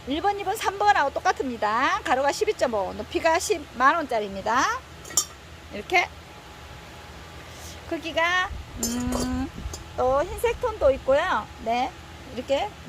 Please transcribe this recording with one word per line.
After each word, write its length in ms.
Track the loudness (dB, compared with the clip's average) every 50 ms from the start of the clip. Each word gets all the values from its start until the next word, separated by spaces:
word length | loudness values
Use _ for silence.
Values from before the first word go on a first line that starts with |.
| -6
일 140 | -4 -2 0
번, 180 | 2 0 0 0
이 40 | -2
번, 120 | -2 -2
삼 220 | 0 0 -2 0 4
번하고 320 | 6 6 6 6 4 2 0
똑같습니다. 880 | 2 2 2 2 2 -2 -4 -2 0 0 2 4 4 4 4 2 0 2
가로가 280 | 2 2 4 4 2
십이 240 | 2 2 0 0 2
점 180 | 2 0 2 2
오, 180 | 0 0 -2 -4
높이가 440 | -6 -8 -4 -4 2 4 4 4 4
십만 560 | 2 0 0 -2 -2 -6 0 6 6 6 6
원짜리입니다. 840 | 6 2 0 0 0 0 -2 -6 -4 0 2 4 4 4 2 0 -4 -6 -10 -16 -16 -14 -2 -2 -2 -2 -2 -10 -18 -18 -18 -18 -18 -14 -12 -12
이렇게 360 | -10 -4 2 4 4 4 2 -4 -14 -16 -16 -18 -18 -16 -16 -16 -16 -16 -16 -16 -16 -16 -16 -16 -16 -16 -16 -16 -16 -16 -16 -16 -14 -14 -14 -14 -14 -14 -14 -14 -14 -8 -8
크기가, 600 | -8 -6 -6 -2 2 2 4 4 4 2 2 0 -4 -8 -10 -10 -6 -4 -4
음, 640 | -2 -2 -2 -2 0 0 0 0 0 0 -2 -2 -4 -6 -8 -8 -8 -10 -10 -12 -8 -2
또 280 | 0 2 4 4 4 2
흰색 360 | 0 -2 0 0 0 0 0
톤도 320 | -2 -2 0 4 4 4
있고요. 560 | 4 4 4 4 4 4 4 2 0 0 -2 -4 -10 -8 -4
네, 280 | -2 0 0 0 -2 -4 -12 -16 -16 -16 -16 -16 -10 -10
이렇게 340 | -8 -2 0 0 0 0 -2 -6 -12 -4